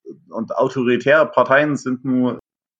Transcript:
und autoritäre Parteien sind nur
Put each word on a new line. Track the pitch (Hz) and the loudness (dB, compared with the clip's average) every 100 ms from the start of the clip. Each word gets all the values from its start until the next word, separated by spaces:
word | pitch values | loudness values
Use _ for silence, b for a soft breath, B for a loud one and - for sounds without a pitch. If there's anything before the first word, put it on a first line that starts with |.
| - - _ | -20 -20 _
und | 101 110 - | -12 -8 -2
autoritäre | 127 135 120 120 139 156 147 | -2 -2 -2 0 4 4 4
Parteien | - 123 135 151 139 | 2 4 2 2 -2
sind | 127 127 131 | -4 -6 -2
nur | 127 123 - - _ _ _ | 0 0 -4 -12 _ _ _